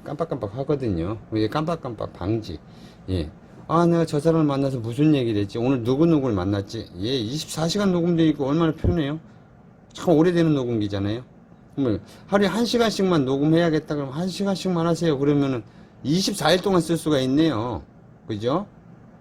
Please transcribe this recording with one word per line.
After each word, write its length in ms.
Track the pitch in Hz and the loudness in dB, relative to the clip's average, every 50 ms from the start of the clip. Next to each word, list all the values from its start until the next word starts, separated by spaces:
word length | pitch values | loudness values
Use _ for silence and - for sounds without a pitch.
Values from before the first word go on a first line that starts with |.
| - | -10
깜빡깜빡 520 | - 147 143 165 165 156 127 110 98 98 131 | -10 -8 -6 -6 -6 -6 -6 -8 -8 -8 -6
하거든요. 600 | 139 - 151 139 131 113 95 82 82 95 113 110 - - 113 | -4 -4 -2 -2 -2 -2 -2 -2 -2 -4 -6 -8 -8 -4 -2
이게 160 | 110 110 110 | 0 0 0
깜빡깜빡 640 | - 151 156 160 170 165 - 131 113 104 104 - - | 0 -2 -2 -2 -4 -6 -6 -10 -8 -8 -10 -10 -8
방지. 460 | - 87 95 113 113 - - 82 - - - - - - - - - - - | -6 -4 -2 -2 -2 -4 -6 -12 -14 -14 -18 -20 -20 -20 -20 -20 -16 -8 -4
예. 200 | 92 90 78 78 - - - - - - - - | -4 -4 -4 -6 -10 -16 -20 -20 -20 -14 -6 0
"아, 180 | 156 165 175 | 2 2 4
내가 180 | 170 170 170 165 | 4 4 2 2
저 140 | 160 - 147 | 0 0 0
사람을 240 | 139 165 165 165 156 | 2 2 2 4 2
만나서 340 | 147 139 135 139 135 131 123 | 2 2 0 0 -2 -2 -4
무슨 340 | 110 117 117 127 151 156 151 | -6 -4 0 2 4 4 4
얘기를 260 | 139 123 117 110 101 | 4 2 0 0 0
했지? 180 | 101 98 - 117 | -2 -2 -2 -2
오늘 240 | 117 131 139 127 110 | 0 0 0 0 0
누구누구를 520 | 117 131 139 165 170 165 147 131 131 107 | 0 2 4 4 4 4 4 2 0 0
만났지?" 560 | 92 87 98 104 101 98 - - 113 98 - - 87 | 0 0 0 0 -2 -2 -6 -8 -12 -12 -12 -10 -6
예, 100 | 95 117 139 | -4 -2 -2
이십사 520 | 131 107 107 135 156 - - - 160 160 170 | -2 -4 -4 -6 -8 -8 -8 -6 -4 -2 -2
시간 240 | - 202 208 196 180 | 0 0 0 0 0
녹음되니까 520 | 175 165 180 175 160 165 160 147 143 139 | 0 0 0 2 2 4 2 2 0 0
얼마나 300 | 131 143 165 170 160 147 | 0 0 2 2 0 0
편해요. 460 | - - - 175 170 143 139 151 160 - - - - - - - - - - - - - - - | 0 0 0 0 0 0 -2 -4 -8 -10 -16 -20 -20 -20 -20 -20 -20 -20 -20 -20 -20 -20 -20 -14
참 240 | - - 185 165 | -4 2 4 4
오래되는 380 | 147 160 185 175 170 165 160 151 | 6 6 4 4 4 4 4 2
녹음기잖아요. 680 | 139 127 120 120 110 104 101 101 98 98 101 110 123 127 - - - - - - - - - - | 2 0 0 0 -2 -2 -2 -2 -2 -2 -2 -4 -4 -8 -12 -20 -20 -20 -20 -20 -20 -20 -12 -6
그러면 260 | - 139 123 104 92 - - - - - | -2 0 0 0 -2 -4 -10 -20 -20 -6
하루에 200 | - 196 202 202 | -2 0 2 2
한 180 | 185 170 220 240 | 2 0 0 -2
시간씩만 600 | - - 233 233 214 - - 190 190 175 156 131 | 0 2 2 2 2 0 0 2 2 2 2 2
녹음해야겠다 680 | 131 135 139 143 156 160 165 175 170 156 156 147 - 156 | 2 0 0 2 4 4 4 4 2 0 0 -2 -4 -6
그러면 200 | 147 139 135 131 | -6 -6 -6 -6
한 140 | 151 180 190 | -6 -6 -6
시간씩만 580 | 170 - 196 202 190 - - 185 180 165 165 | -4 -4 -2 -2 -2 -2 -2 -2 0 0 0
하세요. 320 | 170 165 156 170 165 147 131 | 0 0 0 0 0 0 2
그러면은 440 | 139 143 147 143 139 135 131 117 107 - - - - - - - - | 2 2 2 2 2 0 -2 -4 -6 -10 -18 -20 -20 -20 -18 -8 -4
이십사 480 | 123 156 185 190 - 208 - 143 156 | -2 0 0 0 -2 -2 0 2 2
일 100 | 175 185 | 2 2
동안 200 | 180 208 190 175 | 2 2 2 2
쓸 160 | 160 160 170 | 2 0 -2
수가 240 | 160 - 156 151 135 | -2 0 0 0 2
있네요. 640 | 131 131 131 147 165 165 131 104 113 123 110 92 - - - - - - - - - | 2 2 2 2 2 2 0 -2 -4 -4 -6 -8 -10 -14 -20 -20 -20 -20 -20 -16 -12
그죠? 400 | - 113 101 110 120 143 180 202 - - - - - - - - - - - | -10 -8 -4 -2 0 0 -2 -2 -6 -14 -20 -20 -20 -20 -20 -20 -20 -20 -20